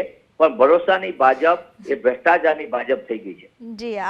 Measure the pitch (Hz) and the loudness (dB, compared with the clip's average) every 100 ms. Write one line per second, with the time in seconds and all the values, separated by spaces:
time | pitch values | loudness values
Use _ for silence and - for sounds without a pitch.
0 | - - _ - 160 117 135 170 170 190 | -4 -8 _ 0 0 4 4 4 2 -2
1 | 185 170 131 131 160 175 - _ - 139 | -2 0 2 4 2 0 -4 _ -8 -2
2 | 123 127 170 175 160 156 143 120 131 123 | -2 0 2 2 2 -2 -4 -6 -4 -4
3 | - 110 98 85 - _ 233 220 233 208 | -4 -10 -10 -18 -20 _ -18 -12 -10 -6